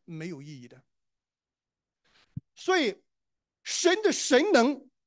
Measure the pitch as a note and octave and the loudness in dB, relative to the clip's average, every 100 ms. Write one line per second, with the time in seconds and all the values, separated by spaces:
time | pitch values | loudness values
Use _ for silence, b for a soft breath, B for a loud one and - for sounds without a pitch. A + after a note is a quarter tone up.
0 | - D#3+ E3+ D3 D3 C#3 A#2+ B2 _ _ | -16 -14 -12 -12 -16 -20 -20 -20 _ _
1 | _ _ _ _ _ _ _ _ _ _ | _ _ _ _ _ _ _ _ _ _
2 | B B B B - _ - F#4 B3 - | B B B B -20 _ -2 0 0 -4
3 | _ _ _ _ _ _ - - E4+ F#4+ | _ _ _ _ _ _ -10 0 2 2
4 | G#4+ - - C4 F#4+ C#4+ A#3 C#4 - _ | 0 -2 2 2 4 4 2 -2 -12 _